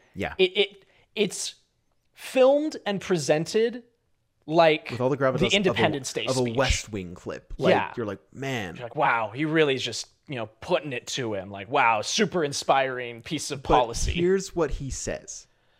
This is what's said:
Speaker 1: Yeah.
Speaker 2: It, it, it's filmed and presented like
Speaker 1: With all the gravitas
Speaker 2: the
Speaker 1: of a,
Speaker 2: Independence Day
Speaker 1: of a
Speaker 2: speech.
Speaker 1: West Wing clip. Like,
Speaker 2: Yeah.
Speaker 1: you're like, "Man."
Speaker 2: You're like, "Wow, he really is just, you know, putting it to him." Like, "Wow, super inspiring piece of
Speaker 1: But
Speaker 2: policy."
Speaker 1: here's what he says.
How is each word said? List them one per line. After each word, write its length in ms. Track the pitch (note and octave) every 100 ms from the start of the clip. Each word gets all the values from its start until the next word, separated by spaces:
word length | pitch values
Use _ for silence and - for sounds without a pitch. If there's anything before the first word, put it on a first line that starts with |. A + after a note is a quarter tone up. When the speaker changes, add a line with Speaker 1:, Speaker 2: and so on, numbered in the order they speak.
| _ -
Speaker 1:
Yeah. 180 | F#2 -
Speaker 2:
It, 200 | F#3 G3
it, 280 | G3 - _ _ _ -
it's 400 | F#3 - - - _ _ _ _ _
filmed 640 | _ - C4 B3+ C#4+ D4+ C4 -
and 160 | G3
presented 840 | - F3+ C3+ D3+ E3 A3 A3+ A#3+ - _ _ _ _ _ -
like 440 | D#3+ E3 D#3 -
Speaker 1:
With 100 | A#2+
all 80 | B2+
the 80 | C#3
gravitas 220 | C3+ D3+
Speaker 2:
the 80 | F3+
Speaker 1:
of 60 |
a, 20 | G3+
Speaker 2:
Independence 560 | F3 A2 D#3+ D3 C3
Day 120 | - A#2
Speaker 1:
of 60 | C3
a 20 |
Speaker 2:
speech. 160 | B2 A#2
Speaker 1:
West 360 | B2+ - -
Wing 220 | G#2+ F2+ F2+
clip. 380 | - D2+ - -
Like, 140 | - D3+
Speaker 2:
Yeah. 160 | G2 -
Speaker 1:
you're 100 | G#2+
like, 140 | G2 _
"Man." 420 | - C3+ B2+ F#2+ -
Speaker 2:
You're 100 | A#2+
like, 100 | C#3+
"Wow, 340 | C#3+ A#2+ A2
he 120 | A#2 D#3
really 280 | D#3+ D3+ B2+
is 60 |
just, 240 | A#2 A2 - _ -
you 80 | C3
know, 120 | G#2+ _
putting 320 | - F3 D3+
it 160 | B2 - -
to 180 | A#2
him." 160 | G2+ F#2+
Like, 200 | G2 G2+
"Wow, 300 | C#3+ A#2+ A2
super 420 | G#2+ - G3+ F3+
inspiring 760 | D3 C3 - C#3 C3+ B2+ A#2+ A#2
piece 300 | - D3+ -
of 120 | C#3
Speaker 1:
But 60 | -
Speaker 2:
policy." 420 | C3+ A#2+ A#2 -
Speaker 1:
here's 420 | - F3 F#3+ F#3
what 180 | E3+ D3+
he 180 | - C3+
says. 580 | - - D#2+ - - - _ _ _